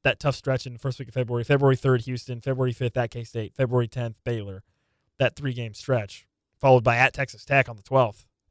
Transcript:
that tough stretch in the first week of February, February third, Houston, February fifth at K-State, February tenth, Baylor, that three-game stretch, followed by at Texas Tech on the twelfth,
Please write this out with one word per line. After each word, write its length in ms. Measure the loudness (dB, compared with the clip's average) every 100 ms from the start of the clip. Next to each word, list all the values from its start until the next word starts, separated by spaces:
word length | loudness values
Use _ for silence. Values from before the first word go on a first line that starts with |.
that 160 | -4 -2
tough 160 | -4 -2
stretch 300 | -2 -4 -6
in 80 |
the 60 | -8
first 200 | -8 -8
week 80 | -8
of 60 |
February, 300 | -4 -2 -2
February 320 | 2 4 4 4
third, 260 | 2 0
Houston, 400 | 0 -8 -8 -8
February 320 | -4 -2 -2
fifth 240 | -2 -4 -2
at 140 | -4
K-State, 420 | -6 -10 -8 -8 -2
February 320 | 0 2 0
tenth, 300 | -4 -8 -6
Baylor, 400 | -6 -6 -6 -14 -18 _ _ _ _ -2
that 180 | -2 -2
three-game 380 | -8 -6 -10
stretch, 540 | -10 -2 -2 -2 -16 _ _ _ -2
followed 240 | 4 6
by 140 | 6 4
at 160 | 2
Texas 320 | 0 -8 -8 0
Tech 240 | 0 0
on 60 | -4
the 80 |
twelfth, 420 | -2 2 2 -2 _ _ _